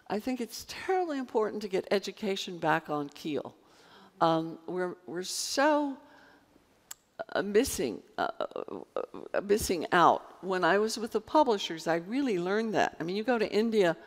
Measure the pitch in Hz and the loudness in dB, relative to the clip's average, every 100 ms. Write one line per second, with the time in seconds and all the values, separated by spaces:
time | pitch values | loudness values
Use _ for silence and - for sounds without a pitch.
0 | - 202 233 254 226 - - - - 370 | -6 -4 -2 -4 -4 -10 -12 -8 -2 0
1 | 349 285 254 233 214 214 208 185 - 202 | 0 -2 -2 0 0 -2 -2 -2 0 0
2 | 190 190 214 190 - 175 165 156 160 147 | -2 -6 -4 -4 -6 -4 2 2 0 -4
3 | 143 - 165 143 - - _ - - - | -4 -8 -6 -4 -6 -12 _ -20 -20 -20
4 | - - 165 160 165 165 - 180 180 - | -16 0 2 4 0 -8 -8 -4 -4 -6
5 | - 160 185 - - - 285 294 285 262 | -10 -10 -6 -6 -4 2 4 4 2 -4
6 | - - - - _ _ _ _ - - | -14 -20 -20 -20 _ _ _ _ -20 -20
7 | _ - - - 190 208 - - 143 92 | _ -14 -6 -4 0 2 2 0 -4 -4
8 | - - - - - - - 98 - - | -10 -4 -4 -4 -6 -6 -10 -10 -8 -6
9 | - - - - 196 208 - 180 131 180 | -6 -8 -8 -4 0 0 2 -2 2 6
10 | 156 104 - - 180 185 170 190 220 226 | 6 6 0 -12 -4 0 2 4 2 -2
11 | 202 220 - 311 285 202 - 165 175 170 | -4 -4 2 4 4 2 -2 -6 -2 -2
12 | 170 247 277 190 175 202 226 180 95 - | -2 -4 0 0 0 0 0 2 0 0
13 | 160 196 220 240 208 202 226 220 180 160 | -4 -4 0 0 2 2 2 4 2 2